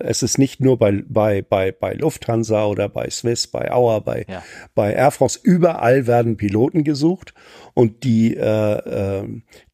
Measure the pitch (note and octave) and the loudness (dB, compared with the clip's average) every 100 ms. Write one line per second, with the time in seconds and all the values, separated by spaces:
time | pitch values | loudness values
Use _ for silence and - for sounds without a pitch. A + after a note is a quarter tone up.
0 | - A2+ A#2 - C3+ - C3 A#2+ G#2 G2+ | -6 -2 -2 2 0 2 2 4 2 0
1 | - G#2+ G#2+ G2 - G2 F#2+ - F#2+ G2+ | -2 0 0 0 0 0 0 -2 -6 -2
2 | D3+ - - A#2 G#2+ G#2+ G#2 G#2 G2+ A#2 | -4 -4 -4 -2 0 0 0 -2 -4 -4
3 | - - A#2+ A#2 - - - B2 A#2+ G#2+ | -8 -4 -4 -4 -4 -6 -2 2 2 0
4 | - A#2 G#2 F#2 - - - - G#2 - | -2 -6 -6 -12 -14 -20 -8 -2 0 2
5 | B2+ - C3 - - F3 E3+ - A#2 C3+ | 2 2 -2 0 2 4 2 2 2 2
6 | A#2+ A#2+ A#2 G#2+ G#2 G#2 C3+ E3+ D3 C#3 | 2 2 2 -2 -2 0 0 0 -2 0
7 | D#3+ F#3 - - - - - - A#2 - | 0 -2 -8 -20 -20 -20 -4 0 0 0
8 | C3 A2+ A2+ - A2 G#2+ G#2 G#2 - A2+ | 0 2 2 2 0 2 0 -2 -4 -4
9 | G2 G2 G#2+ A2+ - - _ | -4 -4 -8 -12 -18 -20 _